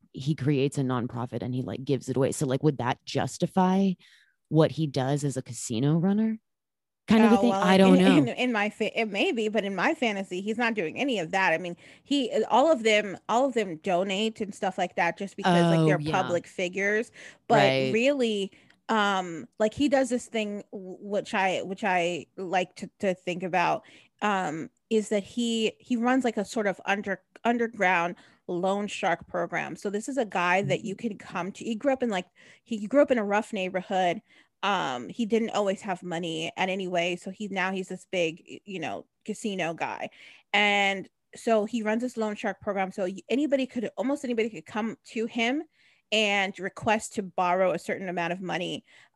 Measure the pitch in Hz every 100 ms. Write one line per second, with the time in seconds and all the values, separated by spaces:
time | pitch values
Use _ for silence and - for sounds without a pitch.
0 | _ - 131 160 127 143 139 143 131 123
1 | 117 117 123 113 113 127 127 - 135 135
2 | - 131 135 - 139 131 156 139 120 131
3 | - 135 92 - 175 - 185 190 196 180
4 | _ _ _ _ _ 156 156 135 156 135
5 | 131 143 143 131 - 113 - 113 139 165
6 | 185 208 220 220 _ _ _ _ _ _
7 | - 220 226 226 196 190 196 190 190 185
8 | 190 285 240 - 254 220 208 - 214 -
9 | 220 196 339 247 214 214 196 190 202 330
10 | 233 202 196 180 196 220 240 214 160 120
11 | 277 220 165 190 185 160 180 175 - -
12 | - 285 254 208 220 226 302 285 220 214
13 | 208 175 - 220 277 233 196 156 202 175
14 | 196 196 220 220 202 - 196 196 185 -
15 | 170 170 196 - 196 175 170 165 160 151
16 | 151 185 185 175 - - 180 185 196 214
17 | 247 - - - - 233 135 135 131 220
18 | 254 285 233 208 196 - _ _ - 220
19 | 202 190 180 165 - - 214 - 285 269
20 | 262 247 - 226 208 208 - 202 185 185
21 | 202 202 156 214 190 156 180 190 208 180
22 | 170 170 - - 185 185 180 - 208 -
23 | 202 180 - 175 180 180 160 156 - -
24 | _ _ 208 196 175 160 139 _ _ 220
25 | 208 208 196 - 233 226 220 - - 240
26 | 240 262 247 220 196 240 202 180 - 196
27 | 202 185 _ - 226 240 226 226 185 180
28 | 170 - - _ - 175 190 202 208 -
29 | 190 170 - 180 170 165 143 156 208 202
30 | 226 269 220 185 175 185 156 180 - 202
31 | 233 190 - 190 175 - - 220 285 262
32 | 240 190 180 _ - - _ 220 202 277
33 | 294 247 202 202 220 208 185 185 185 190
34 | 180 170 - _ _ _ 196 190 156 123
35 | 113 190 220 220 220 - 202 196 214 180
36 | 180 170 175 160 165 - 185 190 185 180
37 | 175 175 - 185 208 190 185 190 190 185
38 | - 185 165 156 - - - 190 139 98
39 | - _ - 208 220 190 165 160 131 -
40 | - - - - _ 202 208 202 196 196
41 | - _ _ - - 220 208 240 214 226
42 | 247 226 214 208 214 190 - 196 190 190
43 | 185 190 - 240 294 269 262 240 208 -
44 | 226 285 247 233 220 190 - 214 220 180
45 | - 214 226 240 233 285 330 _ _ _
46 | _ 214 208 202 190 196 185 - 233 214
47 | - - 190 - 180 185 185 170 - 131
48 | 185 175 170 180 185 180 170 151 - -
49 | _